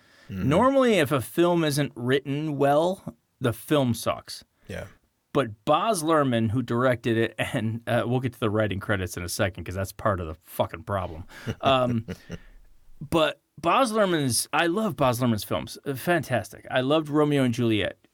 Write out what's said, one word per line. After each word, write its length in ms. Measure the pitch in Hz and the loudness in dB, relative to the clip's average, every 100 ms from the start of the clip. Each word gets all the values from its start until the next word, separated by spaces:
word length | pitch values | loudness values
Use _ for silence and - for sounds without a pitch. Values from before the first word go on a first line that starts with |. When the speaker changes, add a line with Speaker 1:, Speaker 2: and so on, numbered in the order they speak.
| _ _ - | _ _ -14
Speaker 1:
Mm-hmm. 200 | 95 123 | -4 2
Speaker 2:
Normally, 440 | 165 254 269 254 196 | 4 4 4 4 4
if 160 | 127 | 2
a 100 | 147 | 0
film 420 | 110 - 170 175 | -2 2 4 4
isn't 280 | 156 139 143 - | 2 0 -2 -2
written 640 | 123 135 143 139 156 139 | 0 0 0 -4 -4 0
well, 580 | 139 147 170 190 - - _ _ | 4 4 2 -2 -10 -18 _ _
the 140 | 127 | -4
film 400 | 113 - 151 127 | -4 0 2 2
sucks. 500 | 117 110 - - - - _ - | 0 -4 -6 -10 -18 -20 _ -12
Speaker 1:
Yeah. 180 | 90 - _ _ _ _ | -12 -12 _ _ _ _
Speaker 2:
But 160 | 147 120 104 - | -4 -4 -6 0
Baz 360 | 156 214 196 | 2 2 0
Luhrmann, 480 | 156 160 139 117 110 | 2 2 4 2 2
who 100 | 123 | 0
directed 560 | 120 120 127 123 127 113 | 0 0 2 0 0 2
it, 180 | 113 - | 0 -2
<laughs> 180 | 120 | -4
and, 280 | 135 110 113 - | -2 -4 -4 -2
uh, 160 | 117 110 | -2 0
we'll 140 | 127 | -2
get 120 | 131 | -2
to 60 | - | -2
the 100 | 113 | -2
writing 300 | 104 107 98 | 0 0 -2
credits 380 | - 101 92 - | -4 -4 -4 -6
in 60 | |
a 60 | 90 | -8
second 340 | - 98 92 85 | -2 -2 -4 -8
'cause 100 | 92 | -6
that's 160 | 95 | -6
part 280 | - 110 95 | -4 -2 -2
of 80 | 80 | -4
the 80 | 78 _ | -10 _
fucking 380 | - 110 85 | -4 -4 -4
problem. 420 | 82 98 90 85 90 - - - | -6 -4 -4 -10 -16 -12 -10 -4
Um, 440 | 139 131 123 117 107 87 - - - - | 2 2 2 -2 -4 -14 -12 -16 -16 -20
Speaker 1:
<laughs> 460 | - - - - | -20 -20 -20 -18
Speaker 2:
but 380 | 151 165 151 - _ - | -4 0 0 -2 _ -6
Baz 320 | 165 208 262 | 0 2 2
Luhrmann's, 560 | 220 196 165 135 113 - | 2 2 2 0 -2 0
I 140 | 151 170 | 0 2
love 280 | 185 220 143 | 0 -2 2
Baz 240 | 131 117 | 2 2
Luhrmann's 240 | 127 107 | 0 0
films. 340 | - 92 - - - | -2 -6 -6 -10 -8
Uh, 80 | 131 | -6
fantastic. 680 | - 170 - 113 - - - | 0 0 0 -4 -4 -16 -4
I 120 | 131 | -2
loved 280 | 131 156 151 | 2 0 2
Romeo 340 | 147 147 143 | 2 4 4
and 100 | 131 | 2
Juliet. 440 | 120 120 107 87 - _ | 2 2 2 0 -6 _